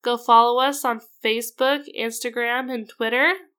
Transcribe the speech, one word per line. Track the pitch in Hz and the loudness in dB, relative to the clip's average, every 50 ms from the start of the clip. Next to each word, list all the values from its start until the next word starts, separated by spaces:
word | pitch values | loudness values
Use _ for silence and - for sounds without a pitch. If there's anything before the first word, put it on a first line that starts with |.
Go | - 240 240 | -2 -4 -4
follow | 233 240 - 233 226 233 240 240 247 | -4 2 6 6 6 6 6 2 2
us | 262 277 277 285 - | 0 0 -2 -2 -4
on | 254 233 220 - _ _ _ - | -4 -4 -4 -8 _ _ _ -2
Facebook, | 226 226 233 233 - _ - 262 262 285 294 285 - - | -2 -2 -2 -4 -8 _ -2 0 0 0 0 -4 -12 -8
Instagram, | - 226 233 226 - - 247 233 240 240 233 240 254 262 254 262 | -6 -6 -6 -6 -6 -8 -6 -6 -4 -4 -2 -2 -4 -4 -4 -8
and | 233 214 - | -8 -8 -12
Twitter. | - _ 226 220 233 247 285 330 381 381 - _ _ | -8 _ -4 -2 0 2 2 2 0 -2 -8 _ _